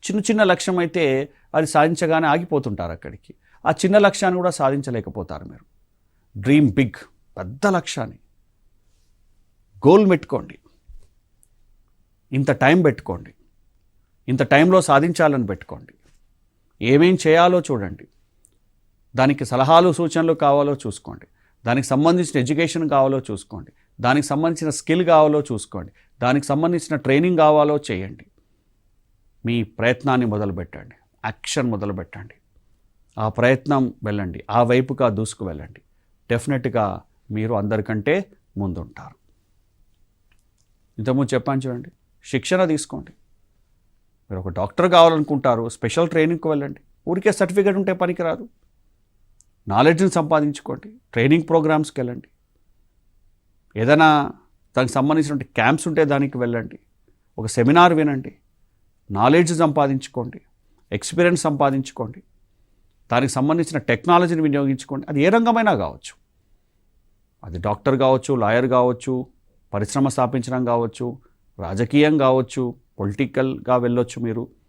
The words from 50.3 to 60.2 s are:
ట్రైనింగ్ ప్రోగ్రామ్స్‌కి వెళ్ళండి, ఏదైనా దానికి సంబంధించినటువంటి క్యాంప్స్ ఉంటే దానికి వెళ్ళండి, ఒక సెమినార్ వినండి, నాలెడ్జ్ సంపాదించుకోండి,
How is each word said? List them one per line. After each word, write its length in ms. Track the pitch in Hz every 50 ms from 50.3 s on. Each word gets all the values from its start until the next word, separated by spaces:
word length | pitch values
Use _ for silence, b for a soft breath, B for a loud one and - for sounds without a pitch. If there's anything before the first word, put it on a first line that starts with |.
| 165 156 147 147 143 - - - 131 139 - 208 220 247 _ _ -
ట్రైనింగ్ 320 | 120 117 131 151 170 160 160
ప్రోగ్రామ్స్‌కి 480 | 165 165 156 156 156 151 156 151 - -
వెళ్ళండి, 280 | 131 123 123 127 - _ _ _ _ _ _ _ _ _ _ _ _ _ _ _ _ _ _ _ _ _ _ _ _ _ _ _ _ _ _
ఏదైనా 340 | 107 110 123 147 151 160 156 151 147 143 - - - _ _ _ _ _ _ _
దానికి 180 | 131 131 127 - 139
సంబంధించినటువంటి 500 | 131 143 156 160 151 143 147 139 131 - _ -
క్యాంప్స్ 280 | 110 120 147 147 - 175
ఉంటే 140 | 156 147 160 143 143
దానికి 240 | 139 143 143 147 131 123
వెళ్ళండి, 340 | 120 117 117 110 - - - _ _ _ _ _ _ _ _ _ _ _ -
ఒక 100 | 110 113 -
సెమినార్ 380 | - 117 123 147 175 175 180 170 156
వినండి, 340 | 156 147 139 131 135 - - _ _ _ _ _ _ _ _ _ _ _ _ _ _ _
నాలెడ్జ్ 440 | 101 98 110 127 147 170 175 160 170 156 170
సంపాదించుకోండి, 760 | 156 143 151 143 139 139 131 131 - _ 127